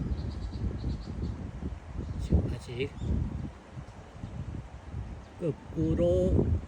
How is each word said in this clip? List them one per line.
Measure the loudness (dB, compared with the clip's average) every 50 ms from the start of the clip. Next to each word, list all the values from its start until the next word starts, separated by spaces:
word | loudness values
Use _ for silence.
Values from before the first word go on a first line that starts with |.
| 0 0 0 0 -2 -2 -4 -4 -4 -4 -4 -2 -2 -2 -2 0 0 -2 -2 -2 -4 -6 -4 -2 -2 -2 -2 -4 -6 -8 -6 -6 -6 -6 -6 -8 -8 -8 -6 -6 -4 -4 -4 -4
지금 | 4 6 6 6 8 6 0
아직 | -2 -4 -4 -4 -2 -2 -2 -2 -4 -2 0 2 2 2 0 -2 -2 -4 -6 -8 -10 -14 -14 -12 -12 -12 -12 -12 -14 -16 -16 -12 -10 -10 -8 -8 -6 -6 -6 -6 -8 -8 -10 -12 -14 -12 -10 -8 -8 -6 -6 -8 -10 -12 -14 -8 -2
거꾸로 | 0 0 0 -2 -4 -6 -2 0 2 4 4 6 6 6 6 6 6 6 6 6 6 6 4 2 0